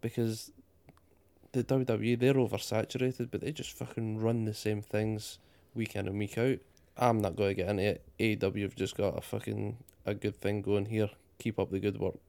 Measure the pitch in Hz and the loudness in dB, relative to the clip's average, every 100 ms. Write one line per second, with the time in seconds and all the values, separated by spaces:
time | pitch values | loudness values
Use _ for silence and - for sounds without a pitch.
0 | 117 117 113 110 - - - _ - - | -4 0 0 0 -10 -18 -20 _ -20 -20
1 | _ _ _ _ - 131 117 135 127 110 | _ _ _ _ -4 -2 2 2 4 2
2 | 110 120 123 135 120 104 - 107 - 127 | 2 4 4 4 4 0 -2 0 0 0
3 | 127 127 120 - - 156 131 - 123 - | -2 -2 -4 -4 -4 -6 -10 -8 -8 -4
4 | 113 110 110 117 110 107 107 104 104 104 | -4 0 2 2 0 -2 -2 -2 -2 -2
5 | 107 107 107 - _ _ _ 117 110 104 | 0 -2 -6 -14 _ _ _ -6 -4 -2
6 | 98 98 104 - 123 131 - _ _ - | -4 -2 -4 0 0 0 -6 _ _ 2
7 | 123 113 104 85 101 95 92 104 101 90 | 4 4 2 2 2 2 0 2 2 0
8 | - - 110 104 98 101 98 - 95 - | -6 0 0 2 0 0 -4 -2 -4 0
9 | 101 - - 107 107 104 104 113 - _ | 0 0 -6 -6 -4 -4 -4 -6 -14 _
10 | - 104 107 101 98 104 95 101 101 110 | -6 -2 -4 -2 -2 -2 2 0 2 0
11 | 104 - _ _ - 107 98 95 101 101 | 0 -2 _ _ -4 0 0 2 0 0
12 | 92 - | -4 -4